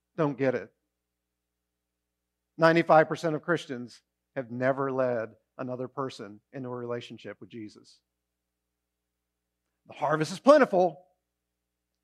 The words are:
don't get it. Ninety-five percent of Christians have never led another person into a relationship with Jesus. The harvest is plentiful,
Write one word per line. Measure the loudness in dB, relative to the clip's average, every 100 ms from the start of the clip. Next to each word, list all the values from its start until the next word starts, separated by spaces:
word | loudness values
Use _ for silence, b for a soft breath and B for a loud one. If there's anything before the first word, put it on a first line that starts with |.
| _ -2
don't | -2 0
get | 0 0
it. | -6 _ _ _ _ _ _ _ _ _ _ _ _ _ _ _ _ _ _ 2
Ninety-five | 4 6 6 6 6
percent | 0 -4 -4
of |
Christians | -2 -4 -4 -12 -12 -18 _ _ _ -12
have | -10
never | -2 -2 0 -2
led | -2 -2 -4 -6 -14 _ -12
another | -10 -8 -10
person | -8 -8 -10 -16 -18 _
into | -14 -12
a | -10
relationship | -8 -10 -10 -16 -16 -18
with | -18
Jesus. | -16 -16 -18 -20 _ _ _ _ _ _ _ _ _ _ _ _ _ _ _ _ _ _ _ -20
The |
harvest | -6 -2 -2 -2
is | 2
plentiful, | 6 6 6 2 0 -2 -16 _ _ _ _ _ _ _ _ _